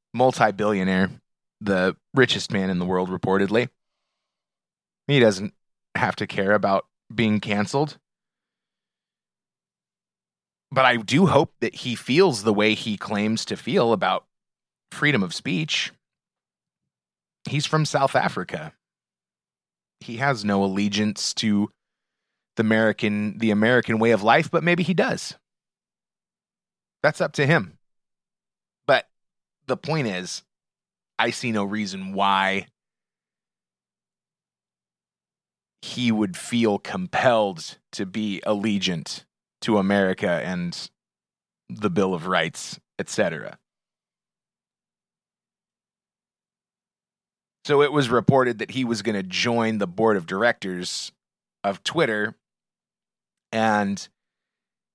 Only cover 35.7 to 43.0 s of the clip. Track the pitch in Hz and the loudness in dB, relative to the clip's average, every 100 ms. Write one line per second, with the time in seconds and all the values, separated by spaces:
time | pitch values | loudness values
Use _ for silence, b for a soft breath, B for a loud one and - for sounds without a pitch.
35.7 | _ - - 120 110 104 87 - 120 113 | _ -12 -4 0 0 0 -4 -4 0 2
36.7 | 101 - 98 92 - 127 117 104 87 - | 0 -4 -8 -4 0 2 2 0 -4 -12
37.7 | - _ - 98 104 107 95 - 104 110 | -18 _ -10 -8 -6 -6 -4 -2 -2 0
38.7 | 101 95 85 - - - _ _ _ - | 0 -2 -4 -8 -14 -16 _ _ _ 0
39.7 | 104 95 101 95 95 101 85 73 90 87 | 2 2 2 2 0 -2 -2 -2 -6 -6
40.7 | - - _ _ _ _ _ _ _ - | -8 -14 _ _ _ _ _ _ _ -18
41.7 | 113 104 87 95 90 87 92 85 - - | -6 -4 0 0 -2 -2 0 0 -4 -12
42.7 | - _ - | -14 _ -12